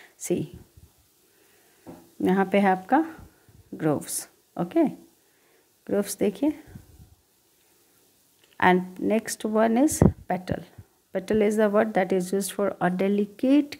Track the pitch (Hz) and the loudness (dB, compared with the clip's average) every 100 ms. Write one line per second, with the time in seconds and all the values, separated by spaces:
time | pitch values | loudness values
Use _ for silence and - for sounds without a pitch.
0 | - - - 185 - - - _ - _ | -20 -14 -6 -6 -6 -12 -20 _ -20 _
1 | _ _ _ _ _ _ _ _ - - | _ _ _ _ _ _ _ _ -20 -20
2 | - - 196 190 190 202 202 185 - 269 | -20 -4 0 2 2 2 2 2 2 0
3 | 320 - - _ _ - - - 156 139 | 0 -6 -20 _ _ -20 -18 -4 -2 -2
4 | - - - _ _ - 175 330 277 - | -4 -10 -12 _ _ -10 -4 0 0 -2
5 | - _ _ _ _ _ _ _ - 196 | -18 _ _ _ _ _ _ _ -6 -4
6 | 202 - 202 202 285 302 - - - - | -4 -2 -4 -2 -2 -4 -8 -20 -20 -20
7 | - _ _ _ _ _ _ _ _ _ | -20 _ _ _ _ _ _ _ _ _
8 | _ _ _ _ _ - 185 185 185 - | _ _ _ _ _ -2 2 2 0 -6
9 | 196 220 220 - 220 214 226 226 302 - | -2 -2 -4 -8 -4 0 2 2 2 6
10 | - - - 180 - - 165 - - _ | 6 4 -4 -6 -6 -8 -10 -20 -20 _
11 | _ 190 185 214 208 214 214 202 220 214 | _ -8 -2 2 2 2 2 2 2 0
12 | 185 190 180 196 190 - 202 - 180 180 | 0 0 -2 -4 -4 -4 -4 -2 -2 0
13 | 190 202 202 - 254 285 285 - | 0 0 -2 -2 2 2 2 -4